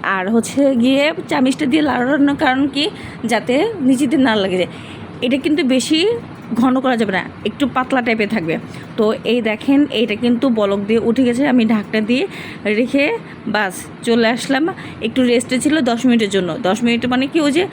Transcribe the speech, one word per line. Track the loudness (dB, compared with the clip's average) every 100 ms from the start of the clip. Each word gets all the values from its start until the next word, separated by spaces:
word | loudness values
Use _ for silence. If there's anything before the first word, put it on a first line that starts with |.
আর | -4 -2 0
হচ্ছে | 0 0 2 2 4
গিয়ে | 2 4 2 -2 -4
চামচটা | 0 2 0 0
দিয়ে | 2
লাড়ানোর | 2 0 0 2 2 2
কারণ | 0 2 0
কি, | 0 -4 -4 -14 -8
যাতে | -2 -2 0 0 0 0
নিচেতে | 2 2 2 2
না | 2 2
লাগে | 0 0
যায়। | -2 -6 -16 -16 -14 -6
এটা | -2 0
কিন্তু | 0 0
বেশি | 2 2 2 2 2 -2 -6 -14 -6 0
ঘন | 2 2
করা | 0 0
যাবে | 0
না, | -2 -4 -8 -6
একটু | -2 -2
পাতলা | -2 0 0
টাইপের | 0 0 0
থাকবে। | -2 -2 -4 -6 -14 -10 0
তো | 0 0
এই | 0 0
দেখেন | 0 -2 2 2 4
এইটা | 0 0 0
কিন্তু | 0 2 2
বলক | 2 2 0
দিয়ে | 0 2
উঠে | 2 2
গেছে। | 2 2 2
আমি | 4 4
ঢাকনা | 2 0 -2
দিয়ে | 0 0 -2 -8 -14 -8 -2
রেখে | 0 0 0 0 -2 -8 -12 -4
বাস | -2 -2 -6 -14 -8
চলে | 0 2 2
আসলাম | 0 -2 0 0 -4 -12 -8
একটু | -4 0
রেস্টে | 2 2 0 0
ছিল | 2 2
দশ | 2 2 2
মিনিটের | 2 2
জন্য। | 0 -2 -2
দশ | 0 2
মিনিট | 0 0 0
মানে | 0 0
কি, | 0
ওই | 2
যে | 2 -2